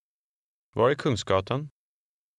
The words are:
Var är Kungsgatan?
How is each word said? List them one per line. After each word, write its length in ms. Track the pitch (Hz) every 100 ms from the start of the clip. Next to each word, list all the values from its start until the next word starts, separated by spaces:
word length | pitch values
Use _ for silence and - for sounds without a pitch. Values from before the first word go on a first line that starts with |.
| _ _ _ _ _ _ _ -
Var 140 | 117
är 40 |
Kungsgatan? 760 | 143 156 110 - 95 95 127 147 _ _ _ _ _ _